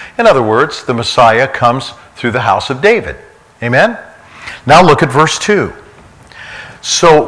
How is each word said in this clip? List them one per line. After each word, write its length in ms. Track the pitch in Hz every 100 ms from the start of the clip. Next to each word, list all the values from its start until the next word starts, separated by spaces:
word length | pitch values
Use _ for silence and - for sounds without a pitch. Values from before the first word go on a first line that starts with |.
| - -
In 100 | 226
other 160 | 139
words, 400 | 107 110 151 -
the 100 | -
Messiah 540 | 117 113 - 117 113 131
comes 460 | - 120 131 - - - -
through 160 | 123
the 100 | 123
house 280 | 110 98 -
of 120 | 131
David. 360 | 196 226 - - - _ _ -
Amen? 360 | 117 127 214 226 - - - - - - 127
Now 160 | 156
look 220 | 180 143
at 60 | 151
verse 280 | 135 156 -
two. 340 | - 208 104 - - - - - - - - - - -
So 400 | - - 135 151